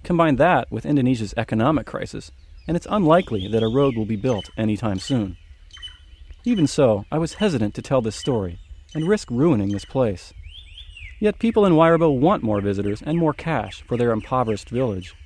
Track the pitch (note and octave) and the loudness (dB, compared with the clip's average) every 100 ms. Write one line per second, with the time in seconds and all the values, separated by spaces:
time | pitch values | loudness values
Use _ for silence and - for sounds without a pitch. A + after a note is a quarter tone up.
0 | - E3+ E3 B2+ E3 D3+ - A2 C3+ D3 | 0 2 2 4 4 4 0 -6 0 2
1 | B2 B2 G#2 - A2 A2+ B2 D3+ G#2+ - | 2 0 -2 -4 -2 0 2 0 -4 -10
2 | - G#2+ - - - - - E3+ - G#3+ | -8 -12 -14 -20 -20 -16 -6 -6 -2 0
3 | D#3 E3+ F3+ G#2+ F#2+ A2 A2 B2+ C#3 A2+ | 4 4 2 -4 0 0 2 2 2 0
4 | G#2+ G#2+ B2+ G#2+ - - G#2+ G2+ A2+ F#2+ | -4 -2 -2 -2 -6 -4 -2 0 -2 -4
5 | - C3 G2 F2 - - - - - - | -2 -2 -2 -8 -20 -20 -20 -20 -20 -20
6 | - - - - A#3+ A3 D3 - C3 G2+ | -20 -20 -20 -8 -2 2 2 4 4 4
7 | G#2+ D3+ E3 - G#3+ C#3 G#2 A2+ - C3+ | -2 -4 -4 -2 -2 0 -2 -4 -2 0
8 | A2 - - A#2+ F#2 F2 - - - D#3 | 0 -4 -2 -2 -4 -8 -16 -20 -10 -4
9 | D#3+ G#3 - A#2+ E3+ A#2 G2 G2+ - C3+ | -2 -2 -2 0 2 2 0 -4 -4 -2
10 | A#2+ F2+ - - - - - - - - | 0 -2 -12 -20 -18 -20 -20 -20 -20 -18
11 | - - G#3 - A3+ A3+ G3 D#3 E3 E3 | -18 -2 -2 0 0 4 4 6 6 6
12 | E3 C3 D3+ G3+ A2 G#2 G2+ G2 G2+ G#2 | 4 4 2 2 0 0 0 -2 -2 -4
13 | - E3+ D#3+ C#3+ E3 C#3+ G2+ - - A#2+ | -4 0 0 -2 -4 -4 -6 -12 -6 0
14 | A#2+ A2 - B2+ A2+ G#2 - A#2 C3 F#2+ | 0 0 -2 -2 0 -4 -4 -4 -2 -4
15 | F2+ - | -10 -20